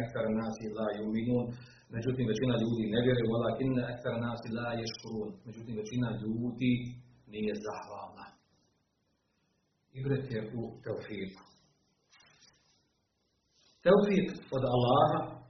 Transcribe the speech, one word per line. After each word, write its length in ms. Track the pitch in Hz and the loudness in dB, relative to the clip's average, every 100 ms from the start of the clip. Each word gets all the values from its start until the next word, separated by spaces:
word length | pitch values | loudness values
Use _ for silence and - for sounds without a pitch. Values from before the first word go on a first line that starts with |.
ekthara 260 | 117 120 110 110 | 0 -2 0 0
nasi 240 | 113 107 110 107 | 0 -4 -6 -4
la 100 | 107 104 | -2 -2
yu'minun”, 460 | 107 110 117 123 113 - - - - 113 | -2 0 2 2 0 -6 -14 -20 -10 -4
„Međutim, 300 | 120 127 113 | -2 0 2
većina 220 | 107 127 113 | 2 2 2
ljudi 200 | 113 117 104 | 2 0 2
ne 60 | 113 127 | 4 4
vjeruje”, 260 | 123 110 | 4 4
„Walakinne 480 | 117 113 110 131 123 123 | 2 0 0 0 0 0
ekthara 260 | 120 127 117 120 | -4 -4 -2 -2
nasi 200 | 117 123 113 | -4 -6 -6
la 120 | 120 117 | -4 -4
yashkurun”, 500 | 110 - 113 110 101 - 117 | -6 -8 -8 -6 -8 -10 -16
„Međutim, 260 | 110 117 110 | -14 -8 -8
većina 280 | 107 123 117 104 | -4 -2 -2 -2
ljudi 480 | 107 117 123 - 127 120 - - - _ - | -4 -4 -4 0 2 2 -2 -10 -16 _ -14
nije 200 | 107 107 104 107 | -4 -2 -2 -6
zahvalna”. 600 | - - 104 - - - - _ _ _ _ _ _ _ _ _ _ _ _ _ _ _ 131 | -8 -10 -12 -12 -14 -20 -20 _ _ _ _ _ _ _ _ _ _ _ _ _ _ _ -6
Ibret 260 | 135 127 - | 0 0 0
je 80 | 107 107 120 | -4 -4 -6
u 40 | 113 - | -8 -8
tevfiku. 600 | - - - 104 - - - _ _ _ _ _ _ _ _ _ - _ _ _ _ _ _ _ _ _ _ _ _ _ 175 | -8 -6 -6 -8 -8 -10 -20 _ _ _ _ _ _ _ _ _ -20 _ _ _ _ _ _ _ _ _ _ _ _ _ 6
Tevfik 420 | 180 208 190 - - - 131 | 6 6 4 2 -4 -4 -2
od 80 | 123 123 | 2 4
Allaha, 460 | 120 135 - - - | 6 6 6 4 -2
e, 20 | - - | -10 -18